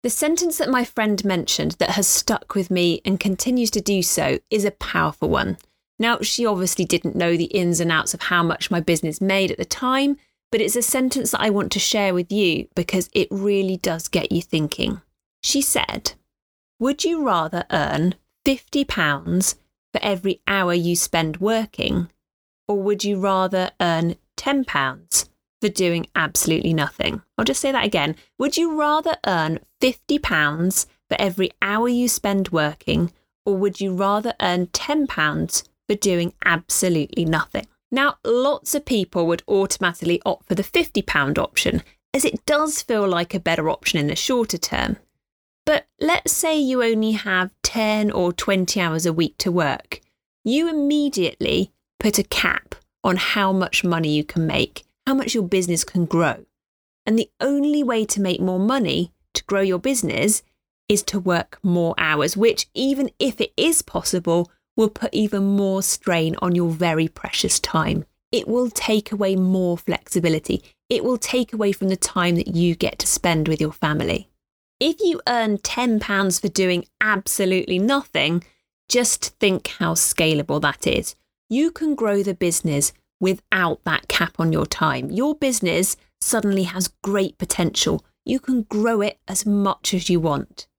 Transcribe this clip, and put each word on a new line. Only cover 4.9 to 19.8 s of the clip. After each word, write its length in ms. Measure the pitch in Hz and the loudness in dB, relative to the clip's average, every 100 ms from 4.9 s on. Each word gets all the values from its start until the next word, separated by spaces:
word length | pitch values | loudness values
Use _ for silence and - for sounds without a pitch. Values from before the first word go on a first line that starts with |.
| 175 160 - 160 | 0 -2 -2 0
one. 280 | 165 185 170 _ _ _ _ | 0 -2 -6 _ _ _ _
Now, 220 | 226 240 | 0 0
she 260 | 214 - 233 | -2 0 0
obviously 380 | 196 180 - | 0 -2 -2
didn't 320 | 175 175 165 - | 0 0 0 0
know 220 | 170 170 | 0 2
the 80 | 170 | 0
ins 340 | - 175 170 | 0 2 2
and 100 | 170 | 2
outs 240 | 160 - | 0 0
of 100 | 175 | -6
how 200 | - 180 | 0 2
much 260 | 170 160 - | 2 0 -2
my 120 | 175 | -2
business 400 | 165 165 165 156 | 2 0 0 -2
made 280 | 190 196 190 | 0 2 0
at 80 | - | -2
the 60 | |
time, 540 | - - 254 269 285 277 _ _ _ | -6 -4 -2 2 0 -2 _ _ _
but 80 | 226 | 0
it's 160 | 208 233 | 0 0
a 60 | |
sentence 500 | 233 262 254 269 226 | 0 0 0 0 -2
that 100 | - | 0
I 80 | 220 | 0
want 220 | 202 185 | 0 0
to 80 | 202 | -2
share 340 | - 220 196 | 0 2 2
with 200 | 180 175 | 0 0
you 340 | 202 185 160 - - | 2 2 0 -4 -4
because 340 | 170 190 180 | -2 -2 -2
it 160 | - 175 | -2 -2
really 460 | 196 196 196 196 185 | -2 0 0 0 0
does 320 | 196 165 - | -2 -4 -2
get 220 | - - | -2 0
you 80 | 170 | -2
thinking. 600 | - 160 151 - - - _ _ _ _ | 0 -2 0 -2 -4 -4 _ _ _ _
She 200 | - 277 | -2 0
said, 520 | 269 - - 53 - - _ _ _ _ _ _ | 0 -2 -2 -4 -8 -10 _ _ _ _ _ _
"Would 260 | 247 285 302 | -2 0 -2
you 180 | 330 269 | 0 0
rather 400 | 180 160 170 - | 0 0 -4 -2
earn 440 | 165 147 147 175 - _ _ - | -2 0 0 0 -2 _ _ 0
fifty 380 | 269 _ 285 | 0 _ -2
pounds 720 | 277 - 156 143 170 175 190 - _ _ | -2 0 0 0 0 0 0 -4 _ _